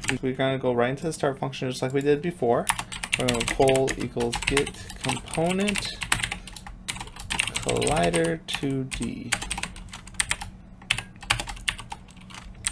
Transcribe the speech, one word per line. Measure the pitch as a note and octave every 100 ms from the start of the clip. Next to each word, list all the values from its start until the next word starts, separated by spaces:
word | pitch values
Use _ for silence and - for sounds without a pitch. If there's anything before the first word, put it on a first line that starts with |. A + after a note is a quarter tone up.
| - B2+
We're | C3
gonna | C3 C3+ C3
go | B2+
right | A#2+ A#2+
into | C#3
the | E3
start | - D3 C3+
function | C#3 - C3
just | B2+
like | C3
we | C#3
did | C#3+ D3
before. | F3 - A#2+ B2+ G3 - - - - -
We're | B2+
gonna | A#2
go | A#2
col | - C3+ C3 C3 -
equals | B2 A#2+ A#2+ A#2+ -
get | C#3 - - - -
component | C3+ B2+ - - E3+ F#3 G#3 G3 - - - - - - - - - - - - - - - - - -
Collider | C3 A#2+ B2 D#3 F3 E3+ E3 E3 -
two | - C#3+ C3+
D. | C3 - A#2+ - A#2+ - - - - - - - - - - - - - - - - - - - - - - - - - - - - - - - - - -